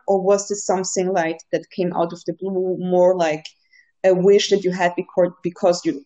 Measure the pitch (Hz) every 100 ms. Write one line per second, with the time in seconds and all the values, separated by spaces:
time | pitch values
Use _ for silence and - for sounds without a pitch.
0 | - 196 185 202 - 202 - 190 185 202
1 | 185 190 160 165 - 160 160 - 180 175
2 | 175 175 - 180 190 185 185 180 180 180
3 | 180 185 165 156 - _ _ _ _ _
4 | 190 180 185 202 - 196 185 180 175 175
5 | - - 180 175 175 - 190 175 165 143